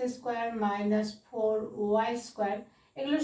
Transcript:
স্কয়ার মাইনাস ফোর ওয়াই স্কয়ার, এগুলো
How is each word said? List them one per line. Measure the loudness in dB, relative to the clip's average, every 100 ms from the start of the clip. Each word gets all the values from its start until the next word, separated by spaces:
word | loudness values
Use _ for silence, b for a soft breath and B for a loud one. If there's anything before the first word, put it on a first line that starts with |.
| -4 -2
স্কয়ার | -4 -2 -2 0 0
মাইনাস | 2 2 2 2 -6 -10
ফোর | 0 2 2 -2 -2
ওয়াই | 2 2 2 -2 -6
স্কয়ার, | -4 -2 -2 -8 b b -6
এগুলো | 0 0